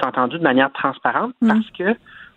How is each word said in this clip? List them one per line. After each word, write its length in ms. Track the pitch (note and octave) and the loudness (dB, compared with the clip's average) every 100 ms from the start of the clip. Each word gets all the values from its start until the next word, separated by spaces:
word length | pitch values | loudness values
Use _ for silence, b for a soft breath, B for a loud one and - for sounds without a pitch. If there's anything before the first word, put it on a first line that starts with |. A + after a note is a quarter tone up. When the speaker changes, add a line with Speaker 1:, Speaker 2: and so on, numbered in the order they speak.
| C3 | -2
Speaker 1:
entendus 320 | - B2+ D#3+ | -2 -2 0
de 40 | |
manière 280 | D#3+ B2+ C3+ | 2 2 2
transparente 600 | - C#3 - B2+ B2+ A3+ - | 0 -6 -2 -2 -2 -4 -2
Speaker 2:
Mm. 80 | A3+ | 0
Speaker 1:
parce 220 | A3 A3 - | 2 -2 -4
que 180 | F3+ A3+ B B B | -4 -4 B B B